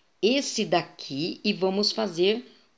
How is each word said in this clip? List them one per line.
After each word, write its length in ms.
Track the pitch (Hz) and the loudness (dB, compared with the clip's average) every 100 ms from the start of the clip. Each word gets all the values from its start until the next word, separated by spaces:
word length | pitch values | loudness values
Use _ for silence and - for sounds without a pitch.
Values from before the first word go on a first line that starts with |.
| _ _ | _ _
esse 440 | 202 269 269 - 185 | 2 2 0 -4 0
daqui 760 | 170 160 - - 139 175 - | 0 0 -10 -10 -4 -4 -2
e 100 | 208 | -2
vamos 380 | 170 185 190 208 | 0 0 2 0
fazer 600 | - 214 165 185 233 - - _ | 0 -4 2 2 2 -4 -20 _